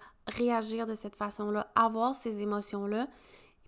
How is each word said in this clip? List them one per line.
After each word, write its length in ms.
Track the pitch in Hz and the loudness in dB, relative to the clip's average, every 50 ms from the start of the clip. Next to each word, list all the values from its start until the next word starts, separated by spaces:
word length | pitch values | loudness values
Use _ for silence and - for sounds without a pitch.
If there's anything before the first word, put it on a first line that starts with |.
| - - - _ - - | -14 -20 -20 _ -12 -6
réagir 580 | - - 240 240 233 226 214 214 220 226 226 | -2 2 2 4 4 2 0 -2 -2 -2 -2
de 80 | 220 214 | -4 -4
cette 220 | - - 208 - | -6 -8 -10 -8
façon-là, 560 | - 208 208 - - 208 208 208 208 - - - | -6 -6 -6 -4 -4 -2 0 0 -2 0 2 4
avoir 400 | 226 226 226 220 226 233 254 269 | 4 4 4 4 2 2 2 0
ces 280 | - - 233 214 202 | 0 -4 -4 -4 -2
émotions-là. 680 | 208 208 208 208 202 - 208 202 202 202 208 226 262 - - - - - - - - - _ _ - | -2 0 0 -2 -2 -4 -4 -2 -2 0 0 0 -2 -4 -6 -14 -20 -20 -20 -20 -20 -20 _ _ -20